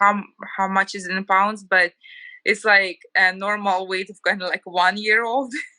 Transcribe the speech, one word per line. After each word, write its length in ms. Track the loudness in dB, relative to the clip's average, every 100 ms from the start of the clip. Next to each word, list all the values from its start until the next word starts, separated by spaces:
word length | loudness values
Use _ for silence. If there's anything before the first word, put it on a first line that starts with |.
how, 220 | 4 2 -4 _ -16 -4
how 120 | -2
much 260 | 0 -2
is 120 | -4 -6
in 160 | -6
pounds, 400 | 0 2 2 -2
but 280 | -2 2 2 _ -20 -20 -20 -12
it's, 200 | -4 -2
like, 360 | 4 4 4 -6 -8 0
a 160 | 0
normal 540 | 0 -4 -2 0 -2 -2
weight 220 | -4 -6
of 80 | -6 -4
kinda, 200 | -2 -2
like, 140 | -6 -6
one-year-old. 880 | 2 2 2 2 2 2 -2 -2 -8 -12